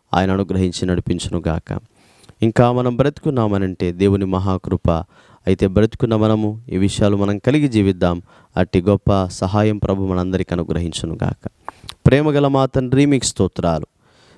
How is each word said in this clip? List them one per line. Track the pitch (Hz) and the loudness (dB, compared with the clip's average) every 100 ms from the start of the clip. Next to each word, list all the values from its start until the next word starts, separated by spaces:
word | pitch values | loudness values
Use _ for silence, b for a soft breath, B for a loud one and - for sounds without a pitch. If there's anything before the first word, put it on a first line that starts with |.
| - | -4
ఆయన | 90 95 | -2 0
అనుగ్రహించి | 95 90 95 92 - 90 | 0 -2 -2 -2 -2 -4
నడిపించునుగాక. | 90 - 87 - 87 82 80 - - - b b b b b | -2 -2 -4 -4 -6 -4 -4 -6 -12 -12 b b b b b
ఇంకా | 113 117 120 | 0 4 2
మనం | 123 123 120 | 2 -2 -2
బ్రతుకున్నామనంటే | 139 - 156 131 107 98 95 90 90 | -6 -4 -4 0 0 0 -2 -2 -4
దేవుని | 87 98 98 | 0 2 2
మహాకృప | 95 92 98 92 - 87 - 82 - b b b 92 | 0 -2 0 -2 -2 -2 0 -2 -4 b b b -2
అయితే | 95 98 | 0 2
బ్రతుకున్న | 95 110 - 117 110 | 2 0 0 -2 0
మనము | 107 110 107 110 123 | 2 0 -2 -6 -6
ఈ | 92 | -2
విషయాలు | 98 - 104 101 | 0 2 0 2
మనం | 101 101 | 0 0
కలిగి | 127 151 143 | 0 0 2
జీవిద్దాం. | 110 98 90 90 87 - b b 92 | 2 2 2 0 -2 -8 b b -4
అట్టి | 92 95 | 0 0
గొప్ప | 95 101 - 98 90 | 2 0 2 0 -2
సహాయం | - 92 104 107 104 | -4 -2 0 0 0
ప్రభు | - 98 95 | -2 -2 0
మనందరికీ | 90 92 92 90 | -2 -2 -2 -2
అనుగ్రహించునుగాక. | 87 82 82 85 - 82 80 87 - - _ B B B B - | -4 -4 -4 -4 -6 -8 -4 -6 -6 -12 _ B B B B 4
ప్రేమగల | 135 151 143 143 | 4 4 2 2
మా | 135 131 | 2 2
తండ్రి, | 135 127 131 143 | 0 0 2 4
మీకు | 135 | 2
స్తోత్రాలు. | - - 92 - 85 78 - _ b b b | 0 0 -2 0 0 0 -6 _ b b b